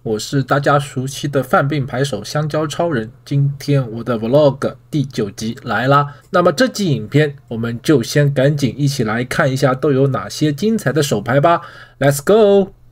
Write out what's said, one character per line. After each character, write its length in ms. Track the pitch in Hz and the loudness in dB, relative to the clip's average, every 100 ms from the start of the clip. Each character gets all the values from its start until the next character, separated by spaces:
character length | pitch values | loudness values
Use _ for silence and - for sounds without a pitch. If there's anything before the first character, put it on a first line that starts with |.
我 160 | 117 107 | -6 -4
是 240 | - 139 | -2 -2
大 160 | 127 139 | 0 0
家 200 | 143 143 | 2 0
熟 280 | 139 127 135 | 0 -6 -8
悉 220 | - 151 | -6 -4
的 140 | 139 | -2
犯 260 | 127 190 143 | 0 0 0
病 160 | 156 | -2
牌 180 | 120 120 | -4 -4
手 220 | 139 101 | -4 -4
香 240 | 101 151 151 | -6 -4 -4
蕉 180 | 156 156 | -4 -4
超 240 | - 170 | -4 -2
人， 200 | 123 110 - - | -2 -6 -12 -4
今 260 | 143 143 139 | 0 0 -2
天 320 | - 139 117 | -2 -2 -2
我 100 | 117 | -6
的 160 | 117 113 | -4 -4
vlog 580 | 113 143 143 131 - - - | 2 4 4 2 -6 -8 -6
第 140 | 156 | -4
九 260 | 139 - 101 | -4 -4 -6
集 280 | - 113 117 | -6 -10 -8
来 220 | 123 107 131 | -4 -2 2
啦。 280 | 143 143 - - | 2 2 -8 -4
那 100 | 180 | 2
么 100 | 175 | 2
这 160 | 170 262 | 2 0
集 200 | 233 190 | 0 -2
影 200 | 113 104 | -2 0
片， 300 | 139 147 143 - | 0 0 -2 -10
我 80 | 113 | -6
们 200 | 117 117 | -6 -4
就 200 | - 139 | 2 2
先 300 | 107 147 143 | 2 0 2
赶 240 | 139 139 147 | 2 2 2
紧 180 | 123 113 | -2 0
一 100 | 143 | -2
起 160 | 135 | 0
来 180 | 107 113 | -2 -2
看 300 | 123 - 143 | -4 0 0
一 20 | |
下 200 | 131 - | 2 0
都 180 | 135 156 | 2 2
有 140 | 131 139 | 2 2
哪 220 | 120 98 | 0 -6
些 220 | - 151 | -2 -2
精 280 | 147 214 220 | 0 0 0
彩 120 | - | 0
的 120 | 156 | 0
手 180 | 143 107 | 2 0
牌 180 | 107 139 | 2 2
吧。 220 | 170 170 - - - - | 4 2 -2 -20 -14 -2
Let's 260 | 139 139 | 0 0
go！ 480 | - 214 208 202 190 - - | 2 4 6 4 2 -6 -20